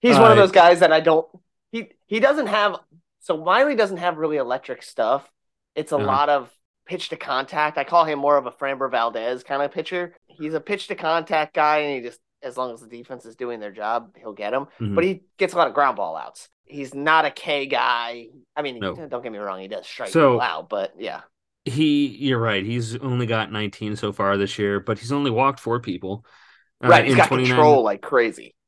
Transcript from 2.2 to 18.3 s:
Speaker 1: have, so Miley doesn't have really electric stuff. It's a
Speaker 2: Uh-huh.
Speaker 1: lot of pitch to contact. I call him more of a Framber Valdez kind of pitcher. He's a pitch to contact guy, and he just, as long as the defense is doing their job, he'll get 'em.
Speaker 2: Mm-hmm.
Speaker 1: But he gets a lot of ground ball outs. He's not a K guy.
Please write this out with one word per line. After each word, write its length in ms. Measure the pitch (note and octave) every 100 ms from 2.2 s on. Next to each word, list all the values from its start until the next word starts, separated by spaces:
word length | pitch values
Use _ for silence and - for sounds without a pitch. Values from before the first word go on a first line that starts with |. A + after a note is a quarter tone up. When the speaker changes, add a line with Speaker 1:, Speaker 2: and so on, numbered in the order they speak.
| C4 D4 A#3
Speaker 1:
have, 280 | G#3+ G#3 F3 _ E3 _ _
so 160 | - D#3+
Miley 380 | D#3+ G#3 C#4+ B3
doesn't 220 | G#3 F#3
have 200 | F3 D#3+
really 180 | D#3 D3+
electric 460 | B2 B2+ - B2+
stuff. 440 | - - A2+ C3+ - _ _ _ _ -
It's 180 | D3+
a 20 | D3
Speaker 2:
Uh-huh. 100 | C3+
Speaker 1:
lot 240 | C3+ C#3+
of 240 | C#3+ A#2+ _ _ _ _
pitch 220 | F3+ -
to 60 | D#3+
contact. 640 | - C3 C#3 D3+ D3+ D3+
I 80 | C#3
call 180 | E3+ D#3+
him 140 | D3
more 160 | C#3+ C#3+
of 80 | B2+
a 60 |
Framber 400 | - C#3 C3+ C3+
Valdez 520 | A#2+ A#2 A2+ A2+ B2+
kind 200 | - C#3
of 80 | C#3+
pitcher. 420 | - D#3 F3+ F3 _ _
He's 260 | _ D3+
a 60 | D#3+
pitch 300 | D3 G3+ -
to 60 | F3+
contact 580 | E3 E3 E3 D#3+ D3+ -
guy, 220 | D3+ D3+
and 180 | D3 C3+
he 120 | A#2+
just, 120 | - _ _
as 140 | C#3 A#2+
long 160 | B2+
as 80 | A#2
the 60 | A#2
defense 380 | A#2 A#2+ B2+ A2+
is 120 | A2+
doing 240 | B2 A#2
their 100 | G#2
job, 420 | G2+ G#2 A#2+ A#2 _
he'll 140 | -
get 200 | G2+ G#2
'em. 120 | B2+ C#3 _
Speaker 2:
Mm-hmm. 120 | A2 G2
Speaker 1:
But 100 | F3+
he 180 | F#3 _ _
gets 160 | F#3
a 40 | F3+
lot 120 | D3+
of 40 |
ground 220 | C#3+ C#3+ G#2
ball 220 | F#2 D#2+
outs. 320 | A#1 - - _ _
He's 280 | C#3+ C3+ C3+
not 300 | D3 D#3+ D3+
a 60 |
K 360 | - - D3 C#3
guy. 600 | C3 B2 A#2+ A#2 A#2+ A2+